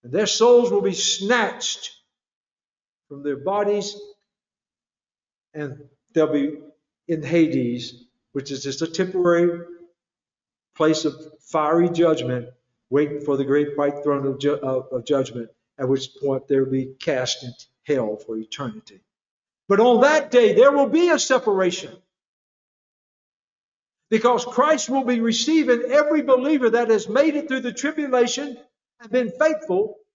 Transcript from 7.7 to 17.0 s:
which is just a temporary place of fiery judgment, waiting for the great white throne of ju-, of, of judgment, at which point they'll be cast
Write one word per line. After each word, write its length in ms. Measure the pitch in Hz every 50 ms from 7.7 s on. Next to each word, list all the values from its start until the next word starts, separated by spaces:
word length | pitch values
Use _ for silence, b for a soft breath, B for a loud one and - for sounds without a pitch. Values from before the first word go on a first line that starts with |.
| 120 123 - - - - - _ _ _ _ _ _
which 180 | 139 135 143
is 100 | 139 135
just 200 | 139 139 131 -
a 60 | 165
temporary 760 | 160 - - 185 180 185 185 175 175 170 170 175 175 170 - - - - - - _ _ _ _ _ _ _ _ _ _ _ _ _ _ _ _ _ _
place 300 | - 156 156 160 156 -
of 100 | 151 135 - - - - _
fiery 500 | _ - - 160 151 151 165 170 175 170
judgment, 600 | - 160 175 180 151 131 123 127 127 123 120 - _ _ _ _ _ _ _ _
waiting 320 | 127 143 151 143 143 147
for 160 | 147 147 139
the 80 | 135 135
great 320 | 127 139 147 147 143 143
white 260 | 147 143 143 - - 143
throne 240 | 147 143 139 135
of 120 | 135 131 127
ju-, 140 | 139 143 143
of, 340 | 139 - 131 131 127 127 -
of 140 | 131 123 113
judgment, 440 | - 147 135 131 123 120 123 117 113 _ _ _ _ _ -
at 80 | 135
which 220 | 127 135 135 131 - _ -
point 260 | 143 139 135 131 -
they'll 220 | _ 143 135 135 135
be 240 | 135 131 131 131 -
cast 440 | _